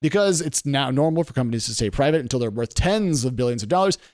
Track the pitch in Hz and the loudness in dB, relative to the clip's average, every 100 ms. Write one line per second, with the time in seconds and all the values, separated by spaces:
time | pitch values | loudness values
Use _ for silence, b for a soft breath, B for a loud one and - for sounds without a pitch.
0 | 156 202 202 175 160 - 143 139 135 131 | 0 2 2 2 -2 -4 -2 0 0 2
1 | 160 160 165 - 123 113 107 113 110 - | 2 0 -2 -2 -2 -2 -4 -2 -2 0
2 | 139 160 123 131 117 107 113 - 180 214 | 2 2 0 -2 -2 -4 -4 -2 0 0
3 | 202 147 127 123 123 120 104 180 190 - | 0 0 -2 -2 -2 -2 0 2 2 0
4 | B | B